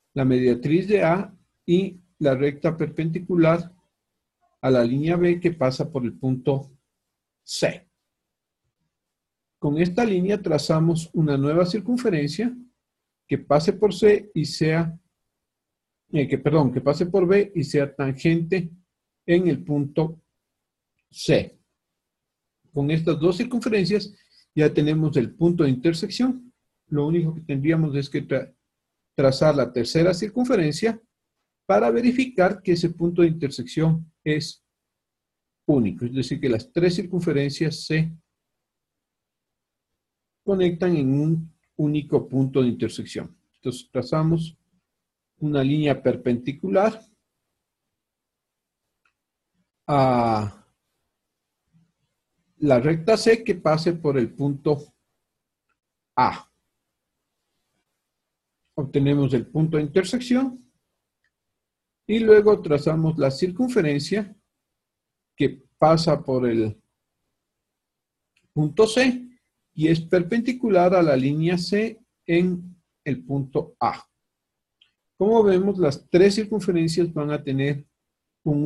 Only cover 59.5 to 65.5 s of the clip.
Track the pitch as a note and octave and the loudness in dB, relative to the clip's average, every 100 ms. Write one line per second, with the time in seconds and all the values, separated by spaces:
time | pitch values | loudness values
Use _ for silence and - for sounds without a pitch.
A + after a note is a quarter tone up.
59.5 | D#3+ D#3+ D#3 D3+ F#3+ F#3 B3 - B3 C4+ | -2 0 0 -2 -2 -2 -4 -2 0 0
60.5 | - _ _ _ _ _ _ _ _ _ | -6 _ _ _ _ _ _ _ _ _
61.5 | _ _ _ _ _ - A3 A3 G#3+ G#3 | _ _ _ _ _ -4 0 6 8 8
62.5 | G#3 E3 C#3+ D3+ D#3+ D#3+ D#3 C3+ C3+ F#3 | 4 2 0 0 0 0 0 -2 0 -4
63.5 | F3+ B3+ B3 D#3 C#3+ C#3 G3+ G3+ - _ | -2 -2 0 0 0 -2 -4 -4 -12 _
64.5 | _ _ _ _ _ _ _ _ - C3+ | _ _ _ _ _ _ _ _ -2 -2